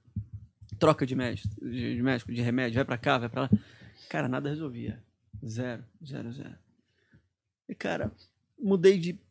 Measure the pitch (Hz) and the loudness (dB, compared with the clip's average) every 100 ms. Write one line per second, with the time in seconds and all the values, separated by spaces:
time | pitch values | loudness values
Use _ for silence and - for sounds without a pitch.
0 | - - - - - _ - - 160 151 | -10 -10 -8 -12 -16 _ -18 2 6 6
1 | 131 131 123 107 101 98 - 123 120 123 | 2 0 -2 -2 -6 -6 -8 -4 -2 0
2 | 123 123 - 120 120 123 127 113 135 120 | 0 0 -2 -2 0 0 0 0 0 0
3 | 147 135 117 123 131 104 - - - - | 2 2 0 -2 2 2 2 -20 -20 -20
4 | - 156 139 127 143 151 156 117 117 127 | -8 -4 -2 -2 -4 -6 -8 -8 -8 -10
5 | - _ _ 107 113 110 127 117 120 _ | -14 _ _ -12 -8 -6 -6 -6 -12 _
6 | 151 135 113 127 - - _ _ _ _ | -14 -10 -10 -10 -14 -16 _ _ _ _
7 | _ - _ _ _ _ _ 233 196 180 | _ -20 _ _ _ _ _ -8 -4 -2
8 | 208 - - _ _ _ 220 196 180 196 | -4 -8 -20 _ _ _ 2 6 8 6
9 | 170 180 _ | 2 -6 _